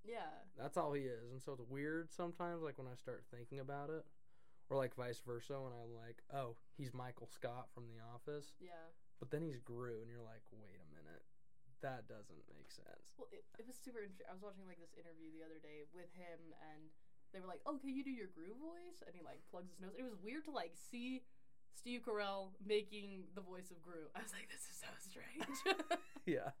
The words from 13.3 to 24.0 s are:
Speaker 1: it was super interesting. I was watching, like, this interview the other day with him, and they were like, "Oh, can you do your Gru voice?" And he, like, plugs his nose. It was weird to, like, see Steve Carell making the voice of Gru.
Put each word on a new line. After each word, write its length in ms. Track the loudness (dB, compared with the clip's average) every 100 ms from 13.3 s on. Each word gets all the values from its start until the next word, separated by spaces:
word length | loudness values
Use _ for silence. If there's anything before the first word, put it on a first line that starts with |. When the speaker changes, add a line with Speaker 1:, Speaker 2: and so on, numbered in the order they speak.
| -8 -8 -8
Speaker 1:
it 80 | -8
was 100 | -6
super 220 | -4 -2
interesting. 240 | -2 -4 -6
I 80 |
was 80 | -4
watching, 240 | -4 -6 -8
like, 140 | -8
this 140 | -10 -10
interview 320 | -10 -8 -8
the 160 | -6 -6
other 140 | -8
day 240 | -8 -8 -8
with 160 | -8 -8 -8
him, 380 | -6 -6 -8 -10 -10
and 160 | -8 -10 -10 -10 -10 -8
they 80 | -6
were 40 | -4
like, 160 | 0 2
"Oh, 100 | 2
can 160 | 2
you 80 | 2
do 60 | 2
your 160 | 0 -2
Gru 220 | -4 -6 -4
voice?" 460 | -4 -6 -8 -8 -10
And 80 | -8
he, 60 |
like, 240 | -8 -8 -6
plugs 160 | -6 -6
his 80 | -4
nose. 140 | -4
It 80 | 0
was 140 | 0 0
weird 280 | 0 0 2
to, 60 |
like, 220 | 0 0
see 480 | -4 -6 -2 0 0 -2 -10 -10 -10 -8 -6
Steve 240 | 0 2
Carell 560 | 4 4 6 4 0 -2 8
making 640 | 8 8 -4 -4 -4 -4 -4
the 60 | -4
voice 240 | -4 -6
of 140 | -8 -6
Gru. 240 | -6